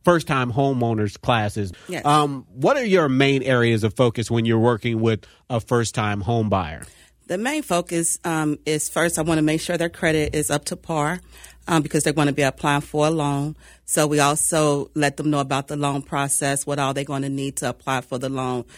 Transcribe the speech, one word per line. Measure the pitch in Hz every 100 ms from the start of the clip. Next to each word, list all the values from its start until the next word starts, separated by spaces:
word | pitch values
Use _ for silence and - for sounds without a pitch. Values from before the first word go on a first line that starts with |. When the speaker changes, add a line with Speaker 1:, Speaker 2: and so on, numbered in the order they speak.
Speaker 1:
first-time | - 170 - 139 120
homeowners | 110 139 127 117 110 104 -
classes. | - 117 104 110 95 87 -
Speaker 2:
Yes. | 170
Speaker 1:
Um, | 143 151 147 135 -
what | 131 170 277
are |
your | 233 185 151
main | 131 139 135
areas | 131 127 117 113
of | 107
focus | - 123 120 110
when | 117
you're | 113 113
working | 120 113 120 113
with | 113 110 - _ -
a | 120
first-time | - 120 113 - 107 101
home | 98 117 107
buyer? | 98 80 73 - - _ _ -
Speaker 2:
The | 185
main | 247 302
focus, | - 175 175 170 165 -
um, | 170 160 151 147
is | - 156 -
first, | 160 170 170
I |
wanna | 160 160
make | 151 160
sure | - 170
their | 170
credit | - 170 156 147
is | 151 147
up | 147 -
to | 175
par, | - 156 147 175 - - - - -
um, | 165
because | 147 156
they're | 156
gonna | 147 143
be | 143
applying | 135 - 151 143
for | - 151 151
a |
loan. | 165 143 139 147 151 - -
So | - 170 151
we | 147
also | 143 151 - 160 151 143 -
let | 151 143 143
them | 151
know | 143
about | 135 135 139
the | 147
loan | 143 139
process, | 139 143 139 - 143 139 -
what | 143
all | 139
they're | 135
gonna | 139 139 139
need | 139 139 -
to | 127
apply | 123 - 131
for | - 127
the | 131
loan, | 135 131 123 117